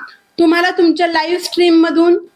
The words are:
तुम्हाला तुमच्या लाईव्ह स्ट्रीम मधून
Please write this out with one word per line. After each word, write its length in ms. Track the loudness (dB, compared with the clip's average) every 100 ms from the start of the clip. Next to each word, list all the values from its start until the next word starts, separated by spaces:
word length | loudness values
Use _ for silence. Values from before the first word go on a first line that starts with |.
| -14 -20 _ -2
तुम्हाला 320 | 0 2 0
तुमच्या 360 | 0 0 0 -2
लाईव्ह 360 | -2 -4 -6
स्ट्रीम 380 | -6 -2 2 2
मधून 360 | 2 2 2 0 -4